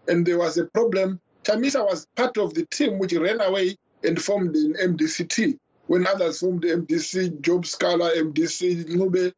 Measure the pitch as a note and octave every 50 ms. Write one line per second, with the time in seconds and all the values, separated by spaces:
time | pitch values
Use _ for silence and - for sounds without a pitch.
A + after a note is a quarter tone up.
0 | _ - F3 E3+ F3 F3 F3 F3 E3+ E3 D#3 E3+ E3 - _ A3 A#3 A3+ F#3 F#3+
1 | F#3+ F#3+ F#3+ F3+ _ _ _ _ _ - G#3 A3 B3 C#4 C4+ C#4 G#3+ G3+ F#3 D#3
2 | - _ _ - B3 A#3+ A#3+ G#3+ G3+ - - D#3+ D#3+ - - - D4 A#3+ G3 F#3+
3 | F#3+ F3+ E3+ E3 D#3 F#3 A3 A#3 G#3 F#3 F#3+ G3 F#3 F#3 G3 _ _ _ _ _
4 | - D#3+ E3+ D#3 - - G3+ G3+ F#3 E3+ D3 D#3 D3+ D3+ D#3 - F#3+ F3+ E3+ D3
5 | D#3 D#3+ - - F3+ - - - A3 D#3 - - _ _ _ _ _ - E3+ F3+
6 | F3+ F#3 G3 G3 F3+ E3 D3 - F3 F#3 F3+ E3+ E3 F3 D#3+ E3+ E3 - D#3+ E3+
7 | D#3 - - F#3 F#3 F3+ D#3 D3 C#3+ E3+ F3 F3+ F3 - - - - F3+ F3 E3+
8 | E3+ E3+ E3 E3+ D#3 D#3 C#3+ D#3 E3 E3 - - F3+ F3+ F3+ E3+ E3 D#3 E3+ F3+
9 | F#3+ F#3+ F3 F#3 F3+ F3+ F#3